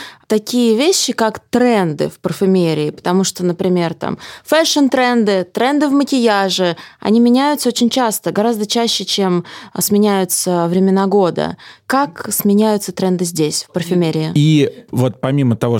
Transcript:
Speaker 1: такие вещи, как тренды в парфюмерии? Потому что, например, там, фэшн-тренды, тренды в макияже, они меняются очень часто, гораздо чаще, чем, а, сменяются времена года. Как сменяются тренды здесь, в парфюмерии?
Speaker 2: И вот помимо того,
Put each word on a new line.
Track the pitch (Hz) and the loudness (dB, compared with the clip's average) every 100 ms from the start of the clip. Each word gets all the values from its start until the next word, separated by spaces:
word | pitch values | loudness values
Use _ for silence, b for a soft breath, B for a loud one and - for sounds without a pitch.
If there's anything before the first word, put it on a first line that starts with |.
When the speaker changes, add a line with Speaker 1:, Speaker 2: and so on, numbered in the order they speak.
| B B - | B B -2
Speaker 1:
такие | 214 214 247 233 220 | -2 0 0 2 2
вещи, | 311 381 - | 2 0 -2
как | - 220 - - | -2 -2 -4 -4
тренды | 240 247 214 170 147 151 | 0 2 2 0 -2 -6
в | - | -4
парфюмерии? | 175 - 190 190 165 151 151 | -8 -2 0 2 2 0 -4
Потому | 160 175 185 | -4 -2 0
что, | 185 - | -2 -4
например, | 180 175 190 180 170 | -4 -2 -2 0 -2
там, | 165 - - B B | -4 -8 -8 B B
фэшн-тренды, | - 302 320 294 269 262 247 240 208 185 | -2 0 2 2 2 2 2 2 2 0
тренды | 180 220 254 294 294 | -2 -2 0 0 0
в | |
макияже, | 277 277 262 233 202 190 180 180 165 B B | 0 0 0 2 2 0 0 -2 -4 B B
они | 196 233 | 0 2
меняются | 240 254 285 294 247 | 4 2 0 0 -2
очень | 240 233 | 0 0
часто, | 262 226 208 170 | 0 -2 -2 -4
гораздо | 190 233 214 208 | -2 -2 -2 -2
чаще, | 233 233 - | -2 -2 -4
чем, | 185 202 190 175 B B B | -4 -2 0 -2 B B B
а, | - | -8
сменяются | - 202 208 196 180 - 185 175 170 | 0 2 2 2 -2 -4 -2 0 0
времена | 185 190 190 196 | 2 2 2 2
года. | 202 175 160 156 175 B B - | 2 2 0 -6 -6 B B -4
Как | 262 285 - 220 | -2 -2 -6 -8
сменяются | - 202 202 220 208 196 | -2 2 2 2 0 -4
тренды | - 185 180 | -4 -2 0
здесь, | 175 165 151 - - | -2 -2 -2 -2 -8
в | |
парфюмерии? | 180 170 180 165 156 156 | -8 0 2 2 0 0
Speaker 2:
И | 156 156 151 135 - - | 2 4 4 2 -2 -8
вот | 117 127 - | -2 -2 -2
помимо | - 143 127 110 | -2 0 2 0
того, | 120 | 0